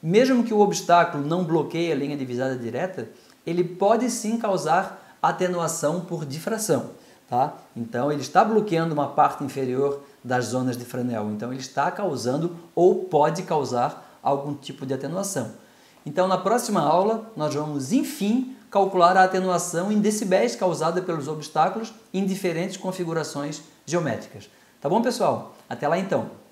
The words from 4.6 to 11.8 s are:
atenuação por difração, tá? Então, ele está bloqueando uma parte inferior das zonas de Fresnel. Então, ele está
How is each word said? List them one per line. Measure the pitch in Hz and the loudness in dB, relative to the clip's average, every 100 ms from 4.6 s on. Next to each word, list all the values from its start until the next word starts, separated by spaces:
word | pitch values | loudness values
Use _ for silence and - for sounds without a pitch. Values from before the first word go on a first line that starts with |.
| 151 165 190 - - - | 2 0 0 -10 -20 -2
atenuação | 160 165 180 175 160 - 147 175 | -2 0 -2 0 -2 0 -2 -2
por | 175 165 147 | -6 -8 -8
difração, | 143 202 214 214 139 117 - - - _ | -8 -6 -4 0 0 0 -14 -20 -20 _
tá? | 123 147 - - - | 0 0 -2 -16 -10
Então, | 113 120 143 | -6 -2 0
ele | 147 | -2
está | 127 180 | 2 2
bloqueando | 214 220 208 165 165 | 4 2 2 0 0
uma | 151 139 | -2 -2
parte | - 147 - | 4 2 2
inferior | 139 139 131 127 139 139 - _ | -6 -4 -2 0 0 -2 -12 _
das | 123 127 117 | -2 -2 0
zonas | 123 127 117 | -2 -2 -4
de | 120 | -8
Fresnel. | 127 123 113 104 | -4 -4 -2 -4
Então, | 107 120 | -6 -6
ele | 131 | -8
está | 131 - | -8 -2